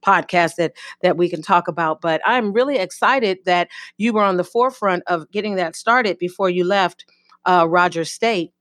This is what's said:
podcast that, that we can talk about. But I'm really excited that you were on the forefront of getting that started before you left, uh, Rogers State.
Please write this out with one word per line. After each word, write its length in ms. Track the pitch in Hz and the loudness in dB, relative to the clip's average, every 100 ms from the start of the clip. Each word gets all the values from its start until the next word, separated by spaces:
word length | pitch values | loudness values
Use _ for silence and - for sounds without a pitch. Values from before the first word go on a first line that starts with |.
podcast 520 | - 190 - 175 170 - | 2 2 2 0 0 0
that, 160 | 160 - - - | -6 -6 -20 -2
that 140 | 180 165 | -2 0
we 120 | 175 | -2
can 140 | 175 | -2
talk 260 | 156 180 175 | 0 0 0
about. 320 | 165 165 156 | -4 -4 -2
But 200 | 165 160 | -2 0
I'm 280 | - 254 214 | 0 0 0
really 240 | 202 262 269 | 0 0 -2
excited 640 | 185 - 226 269 220 190 | -4 -2 0 2 0 -2
that 240 | - 175 175 - - _ | 0 0 0 -6 -20 _
you 140 | 220 | -2
were 100 | 214 | 2
on 140 | 202 185 | 2 0
the 80 | |
forefront 600 | 175 233 247 254 202 175 - | -2 0 -2 0 -2 -2 -2
of 240 | 175 151 | -4 -4
getting 240 | 196 214 190 | -8 -4 -4
that 200 | 165 165 | -4 -6
started 420 | - 240 220 170 | 0 0 0 -4
before 320 | 175 180 190 | -6 -2 -2
you 140 | 180 | 0
left, 400 | 175 202 180 - - _ _ _ - | 0 2 0 -4 -20 _ _ _ 2
uh, 200 | 180 165 | 2 4
Rogers 420 | 175 175 165 160 | 2 2 0 -8
State. 420 | - 226 208 160 _ | -2 -2 0 -4 _